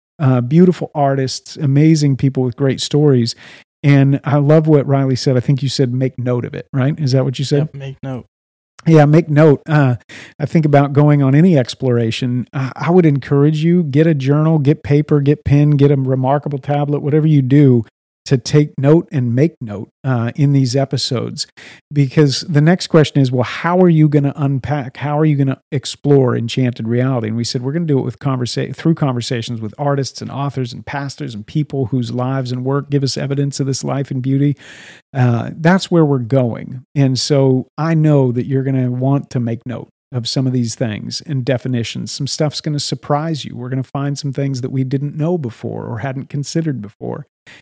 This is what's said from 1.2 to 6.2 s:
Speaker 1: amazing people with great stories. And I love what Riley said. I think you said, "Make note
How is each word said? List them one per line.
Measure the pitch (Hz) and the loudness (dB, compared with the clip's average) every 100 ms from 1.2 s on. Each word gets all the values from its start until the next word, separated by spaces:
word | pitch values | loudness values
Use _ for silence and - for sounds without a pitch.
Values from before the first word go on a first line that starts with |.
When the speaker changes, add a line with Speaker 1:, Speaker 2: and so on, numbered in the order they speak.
| 131 - - - | -2 -6 -14 -4
Speaker 1:
amazing | 147 139 160 160 143 127 | 0 4 4 4 2 0
people | 139 131 | 0 0
with | 127 - | -4 -2
great | 135 - | -2 -2
stories. | - 147 151 127 113 - - - _ _ | -2 2 2 2 0 -6 -18 -20 _ _
And | 143 139 139 139 135 | 2 4 4 2 0
I | 147 | 0
love | 139 156 156 | 4 4 6
what | 147 135 | 4 4
Riley | 139 135 127 | 0 0 0
said. | 147 127 | 0 0
I | |
think | 123 135 | 2 0
you | 135 | -2
said, | - 127 | 0 0
"Make | 127 131 | 0 -4
note | - | -4